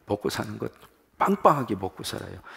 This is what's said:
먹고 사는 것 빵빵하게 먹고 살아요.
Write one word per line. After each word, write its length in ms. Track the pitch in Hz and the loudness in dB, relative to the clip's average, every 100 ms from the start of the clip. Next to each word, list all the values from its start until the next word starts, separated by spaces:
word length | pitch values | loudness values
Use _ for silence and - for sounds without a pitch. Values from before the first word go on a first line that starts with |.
| - | -4
먹고 240 | 104 - | -2 -2
사는 280 | - 110 110 | -4 -6 -6
것 140 | 113 - - _ _ - | -8 -10 -20 _ _ -2
빵빵하게 580 | - 202 202 147 120 95 | 0 6 6 6 2 -2
먹고 260 | 92 - | -4 -8
살아요. 380 | - - 95 92 - | -8 -8 -8 -12 -16